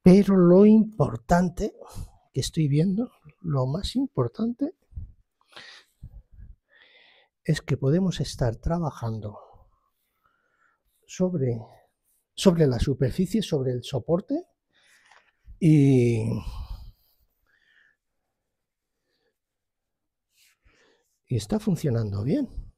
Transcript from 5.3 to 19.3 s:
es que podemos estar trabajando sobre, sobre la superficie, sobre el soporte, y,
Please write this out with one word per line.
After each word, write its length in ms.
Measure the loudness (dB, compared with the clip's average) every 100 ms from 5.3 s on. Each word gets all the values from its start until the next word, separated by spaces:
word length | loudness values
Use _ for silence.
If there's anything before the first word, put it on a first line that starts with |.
| _ _ -20 -20 -20 _ _ -20 -20 _ -20 -20 -20 _ _ _ _ _ _ _ _
es 180 | -4 -4
que 160 | -4 -2
podemos 420 | 0 0 -2 -4
estar 360 | -8 -4 -4
trabajando 840 | -4 -4 -4 -4 -6 -8 -8 -10 -16 -20 -20 _ _ _ _ _ _ _ _ _ _ _ _ _ _
sobre, 560 | _ -4 -4 -2 -2 -4 -10 -20 _ _ _ _ _
sobre 320 | 0 2 4 0
la 120 | 0
superficie, 640 | -2 -2 -4 -2 -4 -4
sobre 280 | -4 -4 -4
el 120 | -6
soporte, 600 | -6 -8 -4 -4 -4 -8 -8 _ _ _ _ _ _ _ _ _ -20 0
y, 640 | 4 6 6 4 4 0 -2 -6 -8 -14 -14 -14 -16 _ _ _ _ _ _ _ _ _ _ _ _ _ _ _ _ _ _ _ _ _ _ _ _